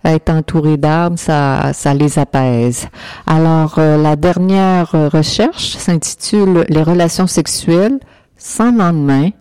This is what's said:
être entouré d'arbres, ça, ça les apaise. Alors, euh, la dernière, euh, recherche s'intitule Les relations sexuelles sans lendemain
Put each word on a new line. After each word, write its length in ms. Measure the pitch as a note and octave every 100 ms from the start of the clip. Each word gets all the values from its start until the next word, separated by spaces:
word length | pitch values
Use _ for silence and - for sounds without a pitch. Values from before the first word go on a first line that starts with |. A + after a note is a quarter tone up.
être 280 | D#3+ D#3+ -
entouré 460 | D#3+ D3+ E3 D3+ D3+
d'arbres, 420 | D3+ D#3+ F3 E3+
ça, 520 | - D3+ C#3 C3+ C#3
ça 200 | C#3 C#3+
les 240 | C#3+ D3 C#3+
apaise. 720 | C3+ C#3 C3 A#2+ A#2+ B2 - - - - -
Alors, 480 | D#3+ D#3+ D#3+ D#3 -
euh, 240 | D#3 D3+
la 140 | D3+ D3
dernière, 800 | F3 F3+ F#3 F#3+ F#3+ F3+ E3+ D#3+
euh, 120 | D3+
recherche 720 | D#3 D#3 - A#3+ - - -
s'intitule 880 | - E3 - - - G#3 F#3+ F3 -
Les 140 | D#3
relations 460 | D#3+ F3 E3+ - F#3
sexuelles 720 | - D3 - - E3+ G#3 C4+ - _ _ _
sans 340 | - - A#3
lendemain 580 | A#3+ F3 E3 C#3 C3+ D#3+ -